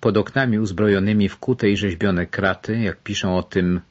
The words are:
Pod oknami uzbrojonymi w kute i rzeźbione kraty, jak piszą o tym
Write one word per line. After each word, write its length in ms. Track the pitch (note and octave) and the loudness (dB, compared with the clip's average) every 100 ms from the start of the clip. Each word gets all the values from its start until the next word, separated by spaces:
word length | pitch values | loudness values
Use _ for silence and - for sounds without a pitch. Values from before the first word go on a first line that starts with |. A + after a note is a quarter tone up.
Pod 160 | A2+ G#2 | 2 0
oknami 420 | G2+ - C3 G#2+ | 0 0 0 0
uzbrojonymi 680 | G#2+ F2 G#2+ G2 G2 G#2+ G2 | -2 0 2 4 2 2 0
w 80 | - | -2
kute 340 | - B2+ G#2+ | -4 0 2
i 60 | G2+ | 2
rzeźbione 500 | G2 E2 G2+ F2+ F2 | 0 -2 0 0 -2
kraty, 540 | - G2 F#2 - A2 | -2 -2 -2 -4 -4
jak 220 | G#2+ - | -4 -6
piszą 360 | - G#2 G2 F#2 | -8 -6 -2 -2
o 40 | |
tym 380 | F2 G2 F2+ F2+ - | 0 0 0 0 -4